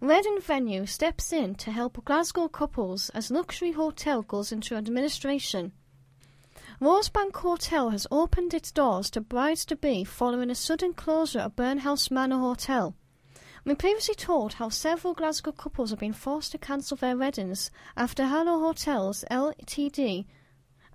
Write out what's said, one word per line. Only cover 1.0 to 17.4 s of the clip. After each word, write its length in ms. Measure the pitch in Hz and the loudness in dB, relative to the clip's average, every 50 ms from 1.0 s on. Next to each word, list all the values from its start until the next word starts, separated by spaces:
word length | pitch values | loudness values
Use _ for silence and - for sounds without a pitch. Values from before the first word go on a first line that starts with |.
| 302 330 330 - - - | 0 0 0 -2 -4 -2
in 220 | 339 320 247 185 202 | 0 0 0 0 -4
to 160 | - - 220 | -6 -8 -6
help 340 | 214 240 240 247 - 240 - | -4 -4 -4 -4 -6 -8 -2
Glasgow 440 | - 285 320 339 330 - 359 339 320 | 2 2 2 2 2 0 -2 -2 -2
couples 600 | - - 294 294 - 262 208 185 185 196 - - - | 0 -2 -4 -2 0 -2 -2 -2 -2 -4 -6 -4 -4
as 160 | 214 220 - | -6 -4 0
luxury 420 | 240 320 359 - - - 359 349 | 0 0 0 -2 -4 -2 -2 -2
hotel 480 | 320 302 320 311 311 - - 302 285 233 | 0 0 -2 -2 -2 -2 -2 0 0 0
goes 320 | 214 - - 202 202 - | -2 -2 -4 -4 -4 -4
into 240 | 226 220 214 - 240 | -6 -6 -6 -4 -6
administration. 960 | 214 214 220 240 247 277 302 - - - 277 285 277 - - - 190 170 190 - - _ _ - - - _ _ _ - - _ - - _ _ - - - - - | -4 -4 -2 0 0 0 0 -2 -2 -2 -2 -2 -2 -2 -2 -4 -4 -4 -6 -10 -16 _ _ -20 -20 -20 _ _ _ -20 -20 _ -20 -20 _ _ -20 -20 -20 -8 2
Rosebank 560 | 262 294 359 403 415 - - 427 403 392 - | 6 6 6 6 4 2 0 0 0 0 -4
Hotel 520 | - - 349 349 339 - - 330 302 254 226 | -2 0 0 0 0 0 0 2 2 2 2
has 180 | 214 202 - - | 0 -2 -2 0
opened 420 | 262 294 330 339 - 370 359 349 | 2 2 4 4 4 2 2 0
its 180 | 330 320 - - | -2 -2 -4 -2
doors 380 | - 311 277 247 196 180 202 - | 2 4 4 4 4 2 -2 -2
to 120 | - 220 | -4 -4
brides-to-be 840 | 214 - 247 240 269 302 330 311 - - 311 285 - 294 247 180 196 | -4 -2 0 2 2 2 2 0 -2 -4 -4 0 2 2 2 2 -2
following 460 | - - - 247 247 240 247 247 247 | -4 -2 0 0 2 2 0 -2 -2
a 40 | 247 | -2
sudden 380 | - - - 320 311 370 359 | -4 0 0 0 2 0 -2
closure 480 | 339 - - 320 311 320 320 294 - 233 | -2 -2 0 2 2 2 2 0 0 -2
of 160 | - - - | -4 -2 -2
Burnhouse 540 | - 247 254 277 285 262 285 285 277 - - | 0 0 0 0 0 0 0 0 2 0 0
Manor 280 | 262 262 269 262 262 254 | 2 2 2 2 2 2
Hotel. 560 | 254 247 247 - - - 269 247 190 151 - - _ _ _ _ _ - - - - - - - - | 2 0 0 -2 -2 0 2 2 0 0 -4 -10 _ _ _ _ _ -20 -20 -20 -20 -20 -20 -8 -2
We 100 | 269 285 | -2 0
previously 400 | 285 - 381 415 440 - - 427 | 2 4 2 2 2 0 -2 -2
told 400 | - - - 349 285 214 214 - | -2 0 2 2 2 2 0 -4
how 140 | - 233 220 | -6 -6 -4
several 460 | - - - 311 339 330 - 359 330 | -4 -2 0 0 0 0 0 -4 -2
Glasgow 380 | - 320 311 302 - - 311 | 0 -2 0 0 -2 -4 -6
couples 360 | - - - 302 - - 247 214 | -8 -6 -10 -6 -4 -2 -2 -2
have 120 | 214 - | -2 -4
been 120 | 214 214 | -4 -6
forced 400 | 214 - - 269 285 311 - - | -6 -4 -4 -4 -4 -4 -4 -6
to 60 | - - | -8 -10
cancel 400 | - - 277 285 - - 285 - | -6 -4 -4 -4 -4 -6 -4 -2
their 180 | 254 254 247 | 0 0 2
weddings 540 | 247 262 277 277 - | 2 0 0 0 -2